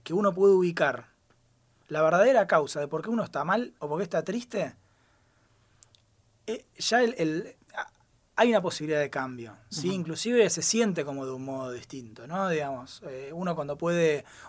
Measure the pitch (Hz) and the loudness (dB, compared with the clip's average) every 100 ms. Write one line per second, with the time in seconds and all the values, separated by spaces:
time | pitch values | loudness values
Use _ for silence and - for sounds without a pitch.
0 | - 175 202 185 196 190 180 170 147 - | -4 0 0 4 6 8 4 2 0 0
1 | - _ _ _ _ _ _ _ - 151 | -10 _ _ _ _ _ _ _ -8 0
2 | 160 170 233 247 190 165 139 151 143 156 | 4 6 6 6 4 2 2 -4 -4 -4
3 | 220 226 170 143 156 214 247 - 151 160 | -2 -2 -2 -4 0 0 -2 -8 -6 -4
4 | 180 170 165 226 240 208 139 - _ _ | -2 -2 -2 -6 -6 -6 -6 -8 _ _
5 | _ _ _ _ _ _ _ _ - _ | _ _ _ _ _ _ _ _ -20 _
6 | _ _ _ _ - 302 - - - 226 | _ _ _ _ -10 -10 -10 -8 0 2
7 | 233 - 160 160 226 - _ - - _ | 2 2 -2 -2 -6 -16 _ -12 -12 _
8 | _ _ _ - 240 214 175 - 151 151 | _ _ _ 2 4 4 0 -4 -2 -2
9 | 143 139 131 123 117 101 - 156 175 190 | -2 -4 -8 -10 -14 -16 -14 -6 -4 -4
10 | 165 160 226 240 196 170 - 226 220 170 | -4 -4 0 4 4 4 0 2 2 0
11 | 143 139 135 131 135 135 127 120 - 135 | -4 -6 -8 -8 -8 -8 -8 -10 -12 -14
12 | 117 113 123 185 190 160 139 127 131 - | -14 -18 -10 -4 -2 -2 -2 -6 -12 -16
13 | 170 131 139 170 185 156 143 - 170 170 | -14 -12 -12 -6 -4 -4 -6 -4 0 4
14 | 165 143 - - | 4 2 -4 -20